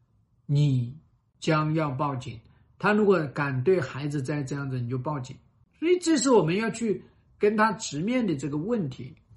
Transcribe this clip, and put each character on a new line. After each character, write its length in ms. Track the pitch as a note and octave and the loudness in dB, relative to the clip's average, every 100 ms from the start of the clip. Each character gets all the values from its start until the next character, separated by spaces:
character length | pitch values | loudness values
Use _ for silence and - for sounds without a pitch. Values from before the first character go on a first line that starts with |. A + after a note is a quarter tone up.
| _ _ _ _ - | _ _ _ _ -2
你 500 | D3 D3 B2+ A#2+ D3+ _ _ _ _ | 2 4 2 -2 -8 _ _ _ _
将 340 | - D#3 D3+ | 0 0 2
要 160 | D#3 D3+ | 0 -2
报 260 | C3 D3 C3 | -2 -4 -4
警。 240 | C3 A2+ - _ _ - | -8 -14 -18 _ _ -4
他 160 | G3 | 0
如 100 | G#3+ G3+ | 4 4
果 200 | F3+ D3 | 4 2
敢 360 | D3+ C#3+ C3 | -2 -2 0
对 180 | C3 F3+ | 2 2
孩 260 | C3+ - D3 | 0 -6 -6
子 140 | D3 | -4
再 220 | C3 D3 | -4 -4
这 120 | C3 C#3+ | -4 -6
样 140 | C3+ | -6
子， 100 | B2+ | -6
你 80 | A#2+ | -4
就 120 | B2+ | -4
报 200 | D#3 C#3+ | -4 -6
警。 160 | B2+ - _ _ _ _ | -8 -14 _ _ _ _
所 100 | D#4+ | 2
以 80 | F4+ | 2
这 200 | E4 D4+ | 4 2
是 120 | B3+ | 6
我 140 | A3+ | 4
们 120 | D#3 F#3+ | 4 0
要 140 | A3+ | -2
去 340 | - A3+ F#3 - _ _ _ | -2 -2 -4 -6 _ _ _
跟 180 | G#3 G#3+ | 2 4
他 140 | A3 | 2
直 300 | G3 - C#3+ | 0 -6 -6
面 260 | G3 B3+ G#3+ | -2 0 0
的 80 | C#3+ | -2
这 120 | D3+ | -4
个 100 | D3+ | -4
问 320 | F#3 A#3+ D3 | -2 -2 -4
题， 260 | - B2+ - _ | -8 -14 -18 _